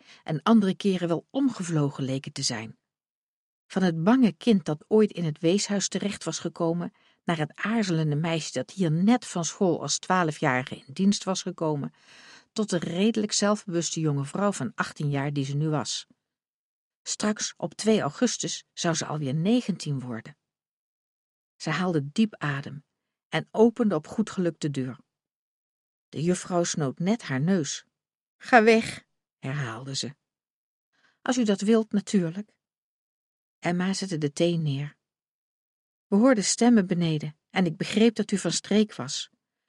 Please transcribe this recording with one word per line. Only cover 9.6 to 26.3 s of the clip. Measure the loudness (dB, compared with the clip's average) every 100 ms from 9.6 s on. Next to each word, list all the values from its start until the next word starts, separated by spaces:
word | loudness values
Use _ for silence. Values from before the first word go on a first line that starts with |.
| 0 0
als | -2 -4
twaalfjarige | 0 0 0 0 0 0 -2 -12
in | -10
dienst | 0 2 2
was | -2 -4
gekomen, | -6 -4 -4 -4 -6 -12 _ -20 -20 -20 _
tot | -6 -2
de | -2
redelijk | -2 0 0 0 -2
zelfbewuste | 0 0 0 -2 -4 -2 -2
jonge | 0 0
vrouw | -4 -2 -2
van | -2 -4
achttien | -4 -6 -4 -4
jaar | -2 -2
die | -2
ze | -2 -2
nu | -2
was. | -2 -4 -8 -10 _ _ _ _ _ _ _ _ _
Straks, | -12 -4 -2 -2 -6 -8
op | -10
twee | -2 2 2
augustus, | 0 0 -2 -2 -6 -8 -12
zou | -4 -2
ze | -2 -4
alweer | -4 -2
negentien | -2 2 2 0 -4 -4 -6
worden. | -6 -10 -12 -20 _ _ _ _ _ _ _ _ _ _ _ -10
Ze | -6
haalde | -2 0 0 0
diep | 0 0
adem | 0 -6 -6 -8 -14 -18 _ _ _ _
en | -6 -2
opende | 2 2 4 0
op | -2 -2
goed | -4 -4
geluk | -2 -2 -2
de | -4
deur. | -4 -6 -10 _ _ _ _ _ _ _ _ _ _ _
De | -4
juffrouw | -2